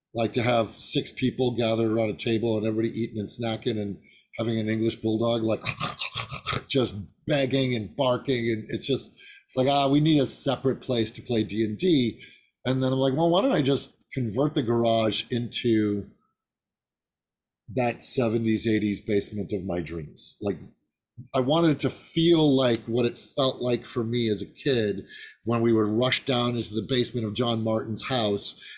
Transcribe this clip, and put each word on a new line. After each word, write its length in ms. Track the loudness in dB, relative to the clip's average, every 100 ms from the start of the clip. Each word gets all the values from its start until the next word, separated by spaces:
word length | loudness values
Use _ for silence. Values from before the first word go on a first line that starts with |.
| _
Like, 180 | -4 -2
to 100 | 0
have 280 | 2 2 0
six 420 | -4 -4 -2 -4
people 420 | -2 -2 0 0
gathered 360 | 0 0 2 2
around 180 | 0 -2
a 60 |
table 420 | -2 -2 0 0 0
and 100 | -2
everybody 320 | -2 -2 -4
eating 200 | -6 -6
and 100 | -8
snacking 500 | -6 -6 -4 -4 -4
and 200 | -4 -8 -16 -20 _ -6
having 200 | -4 -2
an 120 | -2
English 260 | 0 0 0
bulldog, 460 | -2 0 0 0
like, 180 | 0 -2 -4 -6 -6 -6 -8 -6
<laughs> 520 | -8 -8 -6 -6 -2
just 260 | 0 0 -4 -12 _ -2
begging 480 | 0 2 2 2
and 200 | -2 -4
barking. 540 | -2 0 0 0 0 0
And 140 | -2 -4
it's 180 | -6 -2
just, 240 | -4 -4 -14 -20 -20 -6
it's 80 | 0
like, 120 | 2
"Ah, 180 | 4 4
we 140 | 4
need 220 | 4 4
a 40 | 2
separate 540 | 0 -2 0 0 -2
place 300 | -2 0 -2
to 80 | -4
play 220 | -2 -2
D 200 | 0 -2
and 140 | -2 0
D." 420 | 2 2 2 -2 -12 -20 _ _
And 180 | -4 0
then 80 | 0
I'm 80 | 2
like, 140 | 2
"Well, 140 | 2 2
why 140 | 4
don't 100 | 2
I 80 | 2
just 320 | 2 0 -2 _ _
convert 400 | -6 -2 0 0
the 80 | 0
garage 640 | 0 2 4 4 2 -2 -2
into 760 | -4 -4 -2 2 2 2 -2 -6 -16 _ _ _ _ _ _ _ _ _ _ _ _ _ _ -8
that 280 | -2 -2 0
seventies, 640 | -2 0 2 2 2 2 2
eighties 340 | 2 2 -2
basement 520 | 0 0 0 -6 -4
of 120 | -4 -4
my 140 | -4
dreams?" 560 | -4 -8 -10 -12 -16 -4
Like, 160 | -4 -4 -8 _ _ _ _ -20 -4
I 60 | 0
wanted 300 | 2 4 4
it 100 | 2
to 80 | 0
feel 640 | -4 -6 2 4 6 6
like 260 | 6 4 2
what 260 | 0 0 0
it 120 | -2
felt 440 | -6 0 0 0
like 240 | 0 -2 -2
for 180 | -4
me 240 | -2 0 0
as 140 | 0
a 40 | -4
kid 600 | -4 0 2 0 -2 -8 -16 -20 -10
when 180 | -2 2
we 100 | 4
would 140 | 4 2
rush 400 | 2 0 0 0
down 300 | 0 0 -2
into 160 | -4
the 120 | -6 -2
basement 400 | 0 0 -2 -4
of 60 |
John 320 | -2 0 0
Martin's 440 | 0 0 -2 -6 -2
house, 540 | 0 0 0 -4 -8 -14